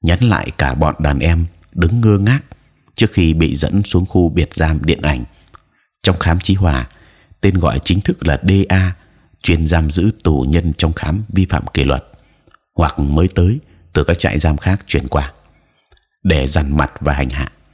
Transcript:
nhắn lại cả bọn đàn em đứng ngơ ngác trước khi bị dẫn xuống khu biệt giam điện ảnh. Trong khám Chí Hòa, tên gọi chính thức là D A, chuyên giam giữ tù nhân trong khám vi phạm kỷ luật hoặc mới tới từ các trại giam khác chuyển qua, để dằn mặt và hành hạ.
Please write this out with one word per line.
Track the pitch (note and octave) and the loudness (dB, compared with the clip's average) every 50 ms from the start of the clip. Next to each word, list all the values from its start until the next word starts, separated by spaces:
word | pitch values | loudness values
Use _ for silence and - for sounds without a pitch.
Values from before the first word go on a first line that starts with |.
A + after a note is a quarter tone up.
| - | 2
nhắn | - F2 F2+ B2 | 2 2 2 2
lại | A#2+ G#2 C#2 G1+ - - - | 2 2 0 -2 -6 -6 -4
cả | D2+ C#2 B1+ | -2 -2 0
bọn | C2 E2 D#2 - - | 0 0 -2 -2 0
đàn | D#2 D2 C#2+ C#2 | -2 0 0 0
em | - E2 F2 E2 E2 E2+ - _ _ _ _ | 2 2 2 2 0 -2 -6 _ _ _ _
đứng | - F2+ F2 A2+ A#2+ | -2 0 0 0 2
ngơ | A2+ A2 G#2 G2+ | 2 4 4 4
ngác | G2 G#2+ B2+ C#3+ - _ - _ _ _ _ _ _ _ _ | 2 2 0 0 -2 _ -20 _ _ _ _ _ _ _ _
trước | - A#2 G#2+ - | -2 -2 0 2
khi | - F2 D#2+ D#2+ | 2 2 2 2
bị | D#2+ E2 D#2 - | 2 0 0 0
dẫn | C#2 - - - G2 G2+ | -2 -4 -2 0 -2 -2
xuống | - - F2+ F2+ | 0 0 -2 -2
khu | F#2 - F#2+ F2+ E2+ | 0 2 2 2 2
biệt | D#2 F2 E2 - - | 2 0 -2 -2 -2
giam | - E2+ D#2 D#2 D#2 - | -2 -2 0 0 -2 0
điện | D#2 D#2+ - - | -2 -2 0 0
ảnh. | D2+ D2 B1 A#1 - _ _ _ _ _ - _ _ _ _ _ _ _ _ _ | -2 -2 -2 -4 -10 _ _ _ _ _ -20 _ _ _ _ _ _ _ _ _
Trong | - F#2 E2+ | 0 0 2
khám | - E2+ E2 F2+ | 0 0 0 0
Chí | F2 - F#2+ | 0 0 0
Hòa, | F#2+ G2 F2 C#2+ C2 B1 - _ _ - _ _ _ _ _ - _ | 2 2 0 0 0 -4 -8 _ _ -20 _ _ _ _ _ -20 _
tên | - G2+ F#2 F#2 | -2 0 0 2
gọi | E2 D2+ A1 C2+ - | 0 0 -2 -2 -2
chính | - F2 F#2 | 0 -2 0
thức | G2+ - F2+ - - | 0 -2 -4 -2 -2
là | D2+ D2 C2+ - | -2 -2 0 0
D | F2 G2 G2 F#2+ - | 2 2 2 2 2
A, | F#2 F#2+ F#2 F2+ F#2 - _ _ _ _ _ _ _ _ _ | 0 0 0 0 -4 -6 _ _ _ _ _ _ _ _ _
chuyên | - F2 D#2+ D#2+ | -2 0 0 0
giam | D#2 E2 E2 D#2+ D2+ | 0 0 0 0 0
giữ | D2 E2+ F2 G#2+ A2 - _ | 0 0 0 0 -2 0 _
tù | F2 D#2 C#2 B1+ C2 | 0 0 0 0 0
nhân | D2+ E2+ E2+ F2 D2+ - | 0 0 0 0 -2 -2
trong | - D#2+ D#2+ | -2 -2 -2
khám | - - D#2 D#2+ G2+ A2 - | -4 -4 -4 -4 -4 -6 -4
vi | - G2+ F#2+ | 0 0 0
phạm | - - D2+ - - _ | 0 0 -4 -4 -4 _
kỷ | - C2+ | -2 0
luật | C#2 C#2 C2 - _ - _ _ _ _ _ _ _ _ _ _ _ _ | 0 0 -2 -4 _ -20 _ _ _ _ _ _ _ _ _ _ _ _
hoặc | - E2 D2+ - - | 0 0 0 0 -2
mới | D2 C#2+ D2 D2+ E2+ F#2+ | -2 0 2 2 2 2
tới | - - F2 F#2 A2 D3 - _ _ _ _ _ _ | 2 2 2 2 2 0 -6 _ _ _ _ _ _
từ | - D2 | -2 0
các | - E2+ D#2+ | 0 0 0
trại | - - - D2+ | 0 -2 -2 0
giam | D#2 E2 D#2 | 2 2 0
khác | C#2+ - F#2 F#2 G2+ - | 2 0 -2 -2 -2 -4
chuyển | _ - C#2+ C2+ - | _ -4 -4 -4 -2
qua, | - D2+ C#2+ C#2 - _ _ _ _ _ _ _ _ _ _ _ _ _ _ _ _ _ _ | -4 -4 -4 -4 -10 _ _ _ _ _ _ _ _ _ _ _ _ _ _ _ _ _ _
để | G2 E2+ D2 C2+ | 0 0 0 0
dằn | C2+ D2 D#2+ D2 C#2 C#2 | 0 -2 -2 -2 0 0
mặt | D2+ C#2+ C2+ - - | -2 -2 -2 -4 -6
và | - D2 D2 | -4 -2 -2
hành | C#2 C#2 B1+ | -2 -2 -4
hạ. | B1+ C2 B1+ - _ _ _ _ | -4 -6 -8 -8 _ _ _ _